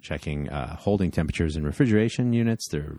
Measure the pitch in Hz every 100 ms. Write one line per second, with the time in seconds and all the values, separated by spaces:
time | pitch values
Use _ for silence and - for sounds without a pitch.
0 | - 78 - 73 71 71 67 80 - 101
1 | 90 - 80 - 82 76 73 - 131 107
2 | 113 - 123 117 117 113 - - 76